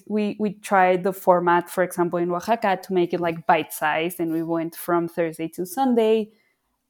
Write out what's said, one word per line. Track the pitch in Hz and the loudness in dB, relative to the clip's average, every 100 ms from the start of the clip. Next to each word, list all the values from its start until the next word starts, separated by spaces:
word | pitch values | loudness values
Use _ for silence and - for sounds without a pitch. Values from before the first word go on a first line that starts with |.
| - | -4
we, | 214 208 208 | -2 -2 -2
we | 208 208 | -4 -4
tried | - 196 185 185 | 0 4 4 4
the | 185 | 0
format, | 185 - 175 175 175 170 | 0 2 4 4 2 0
for | - | -2
example, | 180 180 175 175 | -2 0 -2 0
in | 175 | -2
Oaxaca | 175 196 226 214 185 | -2 -2 -2 0 -2
to | - | -2
make | 190 175 | 0 0
it, | 180 | 0
like, | 170 165 - | -2 -2 0
bite-sized, | 165 156 - 156 156 165 175 | 0 0 -4 -2 -2 -2 -4
and | 165 | -4
we | 160 | -4
went | 165 165 165 - | -2 -4 -4 -8
from | - 175 170 | -2 0 0
Thursday | - 165 160 165 | -2 -4 -4 -8
to | - 180 | -8 -6
Sunday. | - 262 240 220 220 214 _ _ _ _ _ | -2 2 4 4 2 0 _ _ _ _ _